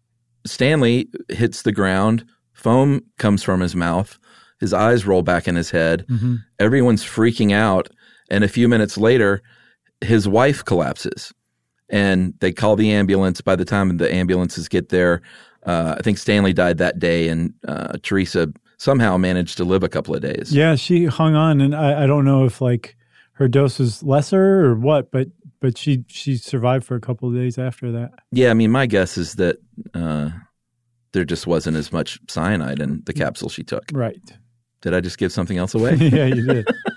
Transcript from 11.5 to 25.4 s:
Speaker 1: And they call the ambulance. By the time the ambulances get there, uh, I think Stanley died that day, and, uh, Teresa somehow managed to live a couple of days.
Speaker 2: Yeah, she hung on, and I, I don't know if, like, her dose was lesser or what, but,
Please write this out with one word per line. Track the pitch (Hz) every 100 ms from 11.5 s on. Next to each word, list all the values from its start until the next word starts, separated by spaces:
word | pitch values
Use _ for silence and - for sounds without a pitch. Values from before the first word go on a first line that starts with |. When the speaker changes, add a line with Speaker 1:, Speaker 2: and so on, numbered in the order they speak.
| _ _ _ _
Speaker 1:
And | 104 98 92 92 -
they | 92
call | - 107 104
the | 110
ambulance. | 104 98 95 95 87
By | - 92
the | 90
time | 101 95 85
the | 87
ambulances | 90 90 90 90 - 80
get | 90 73
there, | 92 90 85 - - - _ 85
uh, | 85 82 76
I |
think | 113 98
Stanley | - 104 98
died | 87 90 85
that | 87 87
day, | 85 85 82
and, | 82 85 - -
uh, | 73 - -
Teresa | - 98 90 90 80 - _ _
somehow | 139 139 110 92
managed | 92 90 82 -
to |
live | 87 95
a | 90
couple | 78 78
of | 69
days. | - - -
Speaker 2:
Yeah, | 143 160 143
she | - 175 165
hung | - 160 151
on, | 160 147
and | 139
I, | 151 143 147
I | 139
don't | 147 139
know | 135
if, | 127 -
like, | 127 120 - _ _ _ _
her | - 135
dose | 139 139 -
was | 120 -
lesser | 147 143 139 190 196 190 139
or | 110
what, | 131 147 -
but, | 131 131 _